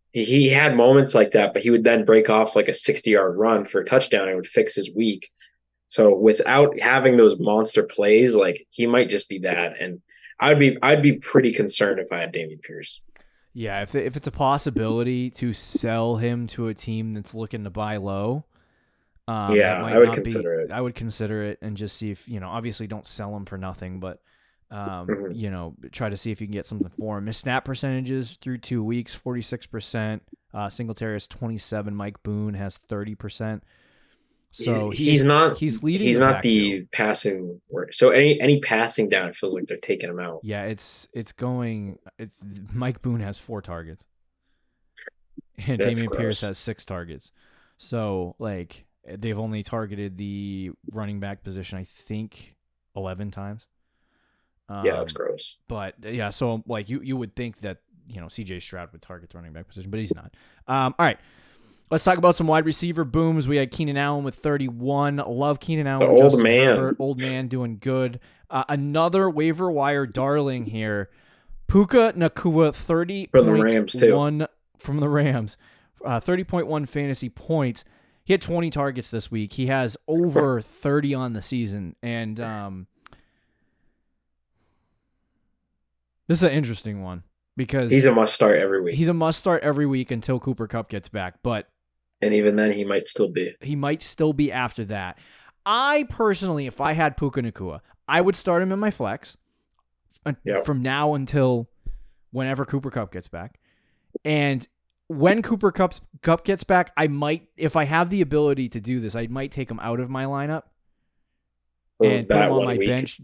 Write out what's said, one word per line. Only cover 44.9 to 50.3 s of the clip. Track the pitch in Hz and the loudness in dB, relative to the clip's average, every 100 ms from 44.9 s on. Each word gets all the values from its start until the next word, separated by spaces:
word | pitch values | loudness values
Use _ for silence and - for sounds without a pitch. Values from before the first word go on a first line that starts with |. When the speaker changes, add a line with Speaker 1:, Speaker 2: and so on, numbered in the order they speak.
| - - _ _ - - - 101 | -20 -20 _ _ -20 -20 -12 -6
Speaker 2:
And | 120 | -2
Speaker 1:
That's | 104 117 | 0 0
Speaker 2:
Dameon | 113 - | -4 -4
Pierce | |
Speaker 1:
gross. | 113 104 | -4 -4
Speaker 2:
has | 104 95 | -6 -8
six | - 110 | -12 -12
targets. | - 92 85 71 _ _ _ _ _ _ | -12 -12 -12 -16 _ _ _ _ _ _
So, | - 120 107 95 87 - | -10 -6 -4 -4 -6 -8
like, | 110 95 87 - _ _ - | -8 -8 -12 -18 _ _ -20
they've | 95 110 107 | -10 -8 -6
only | 110 107 | -6 -8
targeted | 101 117 107 101 101 92 | -8 -8 -8 -8 -10 -10
the | 101 | -10